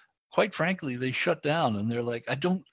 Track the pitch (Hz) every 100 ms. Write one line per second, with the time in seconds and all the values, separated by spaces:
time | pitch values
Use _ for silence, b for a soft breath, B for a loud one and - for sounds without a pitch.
0 | b b _ - 208 - 165 190 143 123
1 | 127 - 175 - 147 165 135 104 110 120
2 | 120 117 - 131 180 190 -